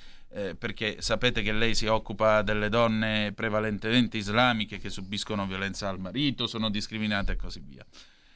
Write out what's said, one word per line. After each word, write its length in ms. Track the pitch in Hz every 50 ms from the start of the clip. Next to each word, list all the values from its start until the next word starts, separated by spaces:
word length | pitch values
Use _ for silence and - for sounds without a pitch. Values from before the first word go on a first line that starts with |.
| - - - - - -
eh, 240 | - 104 101 92 82
perché 460 | - 117 113 - - 113 107 - -
sapete 400 | - - 113 98 123 123 120 117
che 100 | 98 107
lei 220 | 107 110 117 113 104
si 100 | - 113
occupa 540 | 107 110 107 - - 107 - 113 110 107 107
delle 300 | 101 104 107 107 104 104
donne 640 | 107 117 117 113 110 110 110 110 107 107 107 104 98
prevalentemente 840 | - 113 110 104 107 110 110 104 98 - 110 117 127 120 104 -
islamiche 640 | 110 98 104 104 120 127 123 117 110 101 - 104 92
che 100 | - 98
subiscono 580 | 90 98 95 92 104 101 - - 107 101 98
violenza 440 | 95 95 95 98 98 92 - 104 98
al 100 | 95 98
marito, 460 | 95 90 95 135 151 139 113 - 120
sono 240 | - - 110 110 110
discriminate 640 | 101 - - - 113 110 107 107 104 101 95 98
e 40 | 90
così 240 | - - 90 - 87
via. 240 | 71 71 - - - - - - - - - _ _ _ -